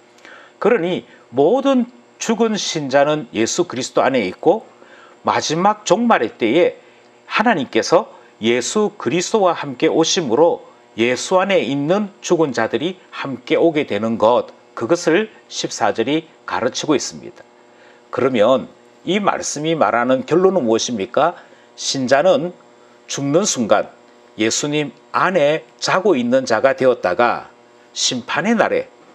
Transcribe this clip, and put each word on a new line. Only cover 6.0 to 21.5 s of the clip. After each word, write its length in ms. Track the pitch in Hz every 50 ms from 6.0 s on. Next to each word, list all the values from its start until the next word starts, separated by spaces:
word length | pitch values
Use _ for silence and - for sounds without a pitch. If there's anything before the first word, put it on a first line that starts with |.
| 240 233 214 160 123 107 -
때에 400 | - 123 107 123 170 175 - - - - - - _ _ _ _ _ _
하나님께서 880 | - - - 220 240 220 160 127 - - 110 101 - 156 185 226 - - - - - _ -
예수 500 | 104 113 120 123 120 - - 214 214 196 -
그리스도와 560 | - - 160 160 180 170 - - 214 196 180 160
함께 340 | - - 143 127 - -
오심으로 800 | 160 98 135 165 - - 196 165 123 107 127 165 170 135 - - - - _ _ _ -
예수 420 | 101 113 120 127 123 - - 190 185
안에 200 | 190 202 196 170
있는 500 | 123 107 139 143 139 151 185 208 214 190 - _
죽은 320 | - - 180 156 165 143 120
자들이 460 | 120 113 110 - 117 143 180 180 - - -
함께 460 | - - - 139 131 120 - - 156
오게 320 | - 135 170 156 151 135
되는 300 | - 110 101 110 113 113
것, 300 | 98 104 110 123 113 101 - - - _ _ -
그것을 560 | - 117 110 170 165 - 165 156 196 220 - - - _
십사 460 | - - - - - - - - 104 101
절이 340 | - 113 120 147 160 165 - - _ _
가르치고 500 | - - 90 101 127 - - - - 147
있습니다. 480 | 123 - - 82 73 60 57 - - - _ _ _ _ _ _ _ - - - _ _ _
그러면 560 | - - 123 131 131 113 101 117 135 120 - - - _ _ _ _ _ -
이 140 | 139 180 214
말씀이 540 | 202 160 - - - - - 147 151 160 165
말하는 500 | 151 110 101 110 117 120 127 131 131 -
결론은 400 | - 151 175 185 190 196 180 131
무엇입니까? 680 | 110 110 110 - - 123 104 95 - - 123 143 170 175 - - -